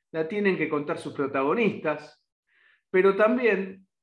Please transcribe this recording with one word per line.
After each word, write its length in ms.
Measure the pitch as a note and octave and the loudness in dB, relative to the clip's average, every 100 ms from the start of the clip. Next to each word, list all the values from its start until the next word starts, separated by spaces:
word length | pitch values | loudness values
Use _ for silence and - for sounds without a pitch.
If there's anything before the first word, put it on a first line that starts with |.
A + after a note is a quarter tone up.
| _ | _
la 140 | D#3+ D#3+ | -6 -4
tienen 320 | G#3 G3+ D#3+ | 0 0 0
que 120 | D#3 | -2
contar 280 | D3 C#3+ D#3+ | -4 -4 -8
sus 160 | D3+ | -8
protagonistas, 1080 | A#2+ C3+ C#3 C#3 G#3 G#3 - D#3 D3 - _ _ _ _ _ _ _ _ | -6 -4 -2 0 2 0 -2 -4 -6 -8 _ _ _ _ _ _ _ _
pero 280 | F#3+ G3 F#3+ | 2 4 4
también 680 | G#3+ B3 A#3 F#3+ F#3+ - _ _ | 4 4 2 2 -2 -10 _ _